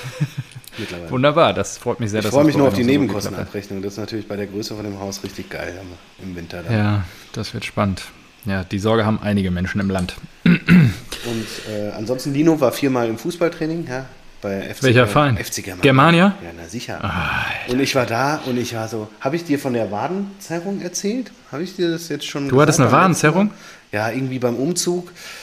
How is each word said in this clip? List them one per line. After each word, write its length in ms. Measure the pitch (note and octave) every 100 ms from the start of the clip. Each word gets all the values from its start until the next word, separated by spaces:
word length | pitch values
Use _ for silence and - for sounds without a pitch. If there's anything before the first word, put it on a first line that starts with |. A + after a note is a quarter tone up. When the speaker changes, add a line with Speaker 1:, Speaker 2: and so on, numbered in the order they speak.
| C3 - D3 - - - - -
Speaker 1:
Mittlerweile. 320 | G2+ F2+ E2+
Speaker 2:
Wunderbar, 420 | B2+ C#3+ D3+ C3+
das 260 | G2 G2 -
freut 220 | A#2+ A#2
mich 100 | A2+
sehr, 100 | G#2+
Speaker 1:
Ich 40 | G#2+
Speaker 2:
dass 60 |
Speaker 1:
freue 100 | B2+
Speaker 2:
das 40 | D3+
Speaker 1:
mich 80 | C#3+
nur 120 | C3+
auf 60 |
die 80 | G2
Speaker 2:
Vorher 140 | A#2+ C#3+
noch 80 | B2+
so 40 |
gut 80 | G2+
geklappt 20 |
hat. 80 | G2
Speaker 1:
Nebenkostenabrechnung. 500 | F#2+ G2 G2+ G2 G2
Das 100 | G2
ist 40 | G#2
natürlich 300 | G#2 A2 G2+
bei 80 | G2+
der 100 | G2+
Größe 280 | G2+ G2+
von 100 | G#2+
dem 140 | G#2 G2
Haus 240 | G2 G2
richtig 280 | F#2+ - F#2
geil 240 | - E2+ F2 F#2+ F2 - -
im, 80 | F#2+
im 80 | F2
Winter 260 | E2 F2+
dann. 100 | F2
Speaker 2:
Ja, 320 | A2 G#2 G#2 F2 - -
das 200 | - G#2
wird 100 | A2
spannend. 380 | - - G2+ F#2 - - - _ G#2
Ja, 180 | G2
die 140 | F2+ G2+
Sorge 260 | G#2+ A2+
haben 140 | G#2+ A2
einige 280 | G#2 G2+ F#2+
Menschen 300 | F2+ F#2 G#2+
im 100 | G2
Land. 240 | F#2+ F2+ - -
<clears throat> 140 | -
Speaker 1:
Und, 1000 | E3+ E3+ - F3 C3+ F2 - - A#2+ A#2 G#2+ - -
äh, 200 | G#2+ G#2 -
ansonsten, 360 | A2 B2+ D3
Nino 280 | C#3 D#3+ D3+
war 120 | B2+
viermal 360 | - C#3+ B2+ A#2
im 100 | A2+
Fußballtraining, 680 | E3+ F3 E3 - D#3 E3 C#3
ja, 180 | B2+ C3+ - - -
bei 200 | G2+ G2 D#2
F 120 | G#2
C 60 | C3
Speaker 2:
Welcher 180 | B2
Speaker 1:
Ger-, 40 | B2
Speaker 2:
Verein? 280 | D3 D3 G#2+
Speaker 1:
F 140 | -
C 100 | -
Germania. 220 | G2 F#2
Speaker 2:
Germania? 420 | C3+ C3+ D3+ E3+ G3 F#3+
Speaker 1:
Ja, 80 | E2+ E2
na 100 | E2+
sicher. 360 | A2+ - F2
Speaker 2:
Alter. 680 | - E2 D#2+ - - - -
Speaker 1:
Und 60 | B2+
ich 140 | C3+
war 120 | C3+ A#2
da 340 | A#2 C#3 D3+ C3+
und 100 | B2
ich 180 | A#2+
war 140 | A#2 A2
so, 200 | A2+ G#2+ -
hab 140 | C3+
ich 100 | E3
dir 140 | E3+ C#3
von 160 | C#3
der 160 | A#2+ G#2
Wadenzerrung 920 | G#2 C3+ F#3+ G3+ - - E3 F3+ G3
erzählt? 500 | F3+ F3 G3 B3 A3+ - -
Hab 80 | C3+
ich 160 | F#3+ -
dir 140 | E3+
das 180 | E3 -
jetzt 180 | D3 -
schon 220 | D3 C#3+
Speaker 2:
Du 100 | B2+
hattest 160 | D3+ C#3+
Speaker 1:
gesagt 160 | B2
Speaker 2:
eine 80 | C3+
Speaker 1:
beim 80 | F#3
letzten 140 | D3+ D3+
Mal? 80 |
Speaker 2:
Wadenzerrung? 160 | E3+ G#3 - - - -
Speaker 1:
Ja, 180 | G#2 A2
irgendwie 280 | A#2+ C3 B2+
beim 180 | A#2+ A#2
Umzug. 560 | C#3+ F3 F3 F3 F3 - - -